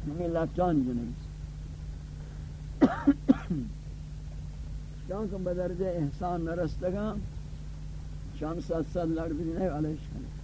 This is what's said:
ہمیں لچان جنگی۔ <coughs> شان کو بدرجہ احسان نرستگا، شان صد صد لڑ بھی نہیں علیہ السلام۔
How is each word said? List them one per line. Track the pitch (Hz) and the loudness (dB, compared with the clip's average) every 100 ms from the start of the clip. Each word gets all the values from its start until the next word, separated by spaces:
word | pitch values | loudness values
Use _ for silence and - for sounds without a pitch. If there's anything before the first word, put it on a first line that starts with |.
| 151 | -4
ہمیں | 151 175 | -2 2
لچان | 165 165 - 180 156 | 2 2 4 6 6
جنگی۔ | 127 120 117 - - - - - - - - - - - - - - - - - | 4 2 0 -4 -6 -6 -6 -6 -6 -6 -6 -6 -8 -8 -8 -6 -6 -6 -6 6
<coughs> | - - - 285 - - - 165 117 - - - - - - - - - - - - - - | 6 8 6 6 6 6 6 0 0 -4 -8 -8 -8 -8 -8 -6 -6 -6 -6 -6 -6 -8 -6
شان | 190 214 | -2 -2
کو | 190 | 0
بدرجہ | 180 180 180 180 190 | 0 2 0 2 0
احسان | 175 143 - 180 175 | 2 0 0 0 0
نرستگا، | 165 170 160 - 180 185 214 208 - - - - - - - - - - - - | 0 2 0 2 0 2 0 -2 -4 -6 -8 -8 -8 -8 -8 -6 -6 -6 -8 -4
شان | 151 170 - | -4 -2 0
صد | 165 151 | 0 2
صد | 175 165 | 0 2
لڑ | 160 165 | 0 0
بھی | 156 165 | 0 -2
نہیں | 165 190 | 0 0
علیہ | 147 156 | 2 0
السلام۔ | 156 - - - - | -2 -6 -8 -8 -8